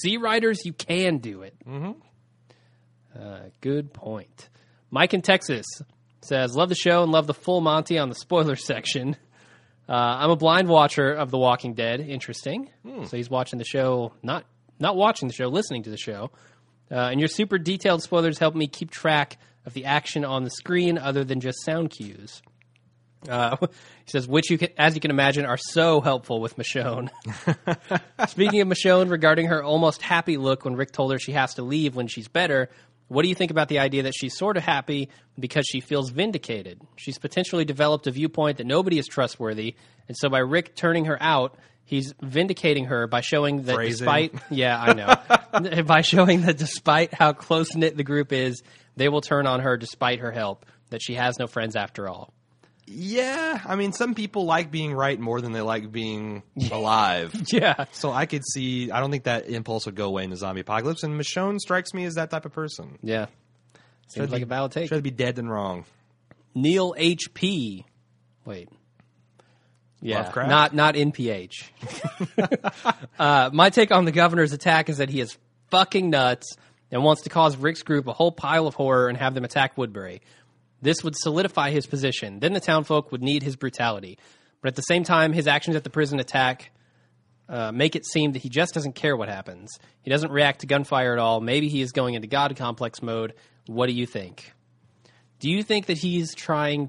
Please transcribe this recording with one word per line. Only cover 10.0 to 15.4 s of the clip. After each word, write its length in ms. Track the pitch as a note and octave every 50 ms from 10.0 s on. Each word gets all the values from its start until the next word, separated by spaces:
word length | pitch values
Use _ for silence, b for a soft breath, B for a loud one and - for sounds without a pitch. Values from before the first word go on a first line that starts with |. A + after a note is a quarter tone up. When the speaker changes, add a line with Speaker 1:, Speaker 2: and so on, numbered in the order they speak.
| A#2+ A#2+ B2 C3
Speaker 1:
I'm 100 | D3 D#3+
a 60 | E3+
blind 320 | D3 D#3+ D#3+ E3 F#3 F#3+ E3+
watcher 440 | E3 D#3 D3 C#3+ - - C#3 C3+
of 180 | D3 D3+ D3 B2+
The 80 | C3 C3
Walking 360 | B2+ B2 B2 - - B2 A2+
Dead." 260 | A#2 A2+ A#2 A#2+ C3
Interesting. 680 | D#3 C#3+ C#3 B2+ - - A#2 - - C3+ D#3+ A#3+ C4+ - _ _ -
Speaker 2:
Hmm. 180 | A#3 C4+ A#3 C3
Speaker 1:
So 120 | - -
he's 140 | A#2+ A#2+ A#2+
watching 280 | B2+ B2+ B2+ - - A#2+
the 60 | A#2
show, 480 | - - C3+ C3 B2+ B2+ B2 A#2+ A2+ - _
not, 220 | - A#2+ D3+ F3 - _ _ _ _ _ _ -
not 180 | D3+ F#3+ G3+
watching 320 | F#3 G3+ A3 A3 - C3+ B2
the 60 | A2+
show, 140 | -